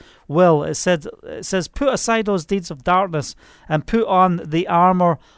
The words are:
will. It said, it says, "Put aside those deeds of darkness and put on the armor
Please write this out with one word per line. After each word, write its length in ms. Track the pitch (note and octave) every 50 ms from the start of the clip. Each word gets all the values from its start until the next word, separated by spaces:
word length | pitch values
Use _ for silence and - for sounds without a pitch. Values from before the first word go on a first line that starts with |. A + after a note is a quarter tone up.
| - _ _ _ _ -
will. 340 | C#3 E3 F#3 F3 D#3+ D3
It 140 | D3+ D#3+ D#3
said, 300 | - - F#3 F3+ E3 - - - - -
it 200 | - D#2 - -
says, 240 | - G3 F#3 D#3+ -
"Put 240 | - - C#4+ C#4
aside 320 | B3+ - - - A3+ A3+ G#3+
those 220 | G#3 G3+ F#3 D3+
deeds 240 | - G3 G3+ E3+ -
of 140 | E3 C3+ -
darkness 520 | F3+ F3+ F#3 G3+ F#3 E3 D3+ C3 - - _ - - - _ - -
and 180 | D#3 D3+ -
put 200 | - A3+ A3+ A3+
on 340 | - G3 F#3 F#3 F#3 F3 E3+ -
the 200 | D#3 D3+ E3 F#3
armor 520 | - F3+ E3+ F3 F#3 F#3 F3+ F3+ F3 E3 - _ _ _